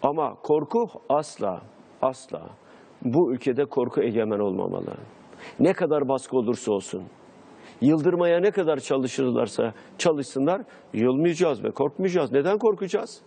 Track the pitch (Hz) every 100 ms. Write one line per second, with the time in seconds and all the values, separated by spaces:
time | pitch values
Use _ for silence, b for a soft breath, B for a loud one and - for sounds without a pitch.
0 | 139 151 143 104 - 151 214 233 240 -
1 | - 147 151 - 104 90 110 - - -
2 | 131 131 - - 82 - B B B B
3 | 123 120 175 127 139 123 143 - 120 -
4 | 185 113 110 104 104 95 92 92 92 -
5 | 110 - - B B B 151 190 170 151
6 | 135 135 - 127 113 117 - 101 95 95
7 | 92 - - - - B B B 123 156
8 | 151 175 175 170 196 202 165 147 - 143
9 | 131 - 131 117 117 - 117 107 B -
10 | 180 156 135 139 139 185 - B B 110
11 | 120 131 165 160 175 123 - - 139 -
12 | 185 180 135 127 151 208 226 196 190 202
13 | 240 -